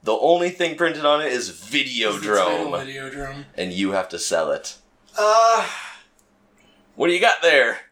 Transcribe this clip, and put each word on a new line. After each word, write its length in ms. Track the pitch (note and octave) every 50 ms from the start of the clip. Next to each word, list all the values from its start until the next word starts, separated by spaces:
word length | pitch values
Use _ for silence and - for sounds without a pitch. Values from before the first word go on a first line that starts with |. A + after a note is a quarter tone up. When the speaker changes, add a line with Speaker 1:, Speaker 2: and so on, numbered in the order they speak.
Speaker 1:
The 120 | _ G#2+ A2
only 360 | A2 A2+ D3+ E3+ F3 F3 F3+
thing 280 | F3+ - F3 E3 D#3 D3
printed 260 | E3+ E3 D#3 D3+ D3+
on 180 | D3 D3 D3
it 120 | D3+ C#3+ B2
is 180 | B2 A#2+ G2+
Videodrome. 640 | E2+ - F#2 G#2 B2+ D3 C3+ C3 B2 A#2+ A2 G#2+ G2+
Speaker 2:
Is 60 | G2
the 140 | G2+ G#2 G#2 G2
title 340 | F#2 F2 F2 E2+ E2 -
Videodrome. 720 | E2+ F2 - C3+ C3+ C3+ C3+ - - C#3+ C#3+ C3+ C3+ C#3+ C#3 - _ -
Speaker 1:
And 160 | F#2 F#2 F2
you 180 | F#2 G2 F#2+
have 160 | G2 F#2+ F#2 -
to 80 | - E2+
sell 320 | - - - E2 D#2+ D2+ C#2+
it. 240 | C#2+ - - - - _ _ _ _ _ _ _ -
Speaker 2:
Uh, 500 | G#3 G#3+ G#3+ A3 A3+ A3+ A3+ A3 G3+ - - - - - - - - _ _ _ _ _ _ _ _ _ _ _ _ _ _ _ _ _ _
Speaker 1:
What 120 | - - E3+
do 60 | F3
you 60 | E3+
got 220 | - A#3 - -
there? 380 | - E3+ D#3 C#3 B2 A#2 A2 - - _